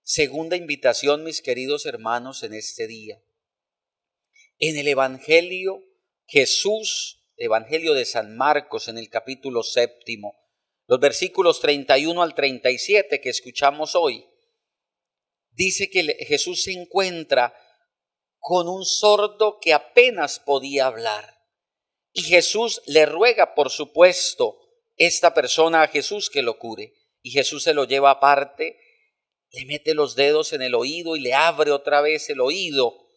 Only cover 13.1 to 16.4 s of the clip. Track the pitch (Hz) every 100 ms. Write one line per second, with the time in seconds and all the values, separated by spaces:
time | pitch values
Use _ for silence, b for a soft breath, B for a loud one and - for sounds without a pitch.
13.1 | 143 131 - 127 - 139 151 156 180 156
14.1 | 113 _ _ _ _ _ _ _ _ _
15.1 | _ _ _ _ 113 185 185 196 185 156
16.1 | - 143 143